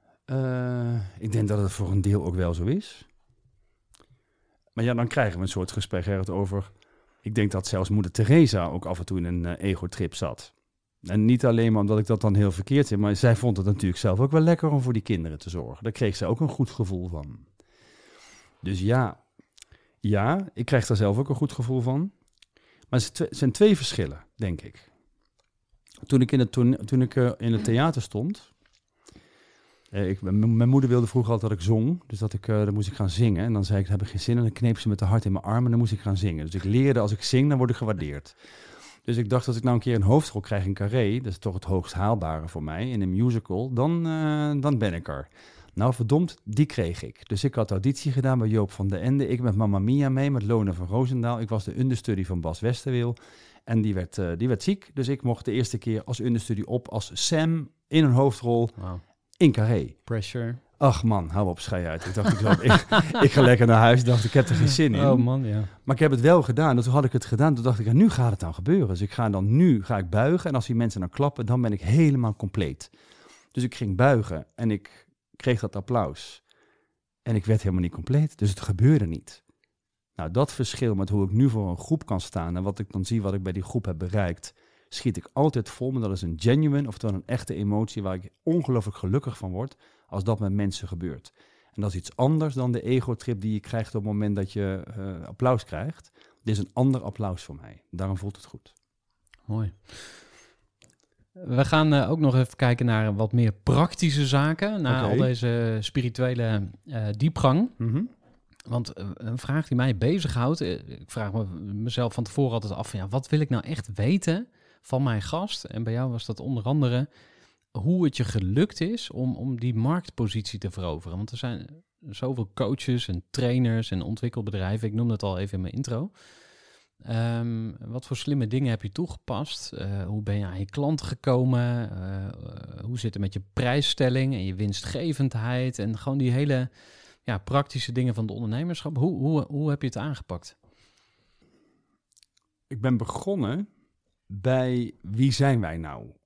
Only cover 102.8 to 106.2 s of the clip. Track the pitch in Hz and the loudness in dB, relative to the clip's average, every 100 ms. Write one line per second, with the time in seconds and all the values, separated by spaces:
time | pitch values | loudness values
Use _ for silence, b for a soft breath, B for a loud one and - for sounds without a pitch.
102.8 | 123 110 110 101 110 120 113 98 - 127 | 2 2 0 0 0 2 2 2 2 4
103.8 | 170 - 165 143 135 139 151 160 202 214 | 2 2 0 2 2 2 2 0 -2 -2
104.8 | 135 131 - 123 131 117 120 117 113 110 | 0 0 2 2 2 2 0 0 0 -2
105.8 | 104 135 123 117 | -2 -2 -2 -2